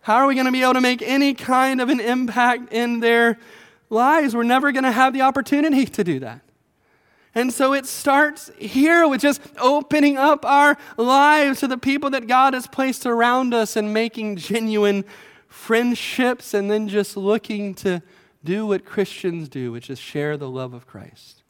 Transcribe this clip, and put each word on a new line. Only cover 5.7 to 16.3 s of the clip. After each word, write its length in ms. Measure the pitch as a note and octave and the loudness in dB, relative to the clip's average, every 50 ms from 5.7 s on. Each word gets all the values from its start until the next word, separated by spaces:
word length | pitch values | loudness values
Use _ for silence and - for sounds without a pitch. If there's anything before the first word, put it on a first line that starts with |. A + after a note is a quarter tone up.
| C#4+ C4 C4+ - | 2 0 0 -2
to 160 | - - G#3 | -2 -4 -2
do 160 | E3+ D#3+ C3 | -2 -2 -4
that. 220 | C3 A#2 A2+ C3+ _ _ _ _ _ _ _ _ _ _ _ _ _ _ _ _ _ _ _ | -6 -10 -16 -18 _ _ _ _ _ _ _ _ _ _ _ _ _ _ _ _ _ _ _
And 180 | A3+ B3 B3+ | -4 -4 -2
so 220 | A#3+ - C#4 C4 C4+ | -2 0 0 0 0
it 140 | C#4 C4 C4+ | 0 -4 -6
starts 640 | - - - C#4+ C4+ C#4 D4+ D4+ D4 D4+ - - - | -12 -6 -2 2 2 2 2 0 -2 -8 -18 -20 -20
here 520 | - - G#3+ - C4 C#4 D#4+ E4+ E4+ E4+ D#4 | -16 -16 -6 0 2 4 4 6 6 4 4
with 120 | C4+ A3+ | 2 2
just 220 | - D4 C#4+ - - - - - | 2 0 0 0 -6 -20 -12 0
opening 580 | B3 B3+ C#4+ D4 C#4+ - - D4+ C#4+ D4 C#4+ | 2 2 2 2 0 0 0 2 2 2 2
up 300 | C4+ C4+ D4 D4+ D4 C#4+ | 2 2 2 2 2 2
our 320 | A3+ C#4 C#4+ C#4+ D4 C#4+ C#4+ - - - | 2 4 4 6 4 2 0 -4 -20 -6
lives 640 | - A3+ A#3+ C4 C#4 C#4+ D4 D4+ D4+ D4 C#4 C4+ - | -4 0 2 4 6 6 6 6 4 4 0 0 -2
to 60 | - C4 | -2 -4
the 120 | C4 B3 | -4 -4
people 320 | - C4+ C#4 C#4+ D4 C#4 | -2 -2 -2 -2 -2 -4
that 160 | C4+ C4+ A#3 A3 | -4 -4 -4 0
God 260 | B3 B3+ C4 C4+ C4 | 2 4 4 4 2
has 140 | B3+ A#3+ - | -2 -8 -10
placed 400 | - - C4+ C4+ A#3+ - - B3+ | -6 -4 -2 -2 -2 -4 -4 -2
around 480 | A#3+ A#3 A3+ A#3+ B3 B3+ C4 B3 A#3+ | 0 2 2 2 2 2 0 0 0
us 200 | A#3 A3 G#3 - | 0 -2 0 -2
and 200 | - G#3+ G#3 G#3+ | -4 -4 -2 -2
making 400 | A3 A3+ A#3 A3+ - A3 G#3+ G#3 | -2 -2 -2 -4 -8 -8 -8 -8
genuine 720 | F3+ D#3+ - G3+ A#3 A3+ A3 G#3+ G#3+ G#3 G3+ G3+ G3+ F#3+ G3 - - - - - _ _ _ | -8 -6 -4 -4 -2 -2 -2 0 2 2 2 2 0 -2 -6 -12 -20 -20 -20 -20 _ _ _
friendships 1040 | _ - - - A3+ A3+ A#3+ A#3+ B3 - - - - - C4 B3+ | _ -20 -6 -2 0 0 2 0 -2 -2 -6 -10 -4 -2 0 -2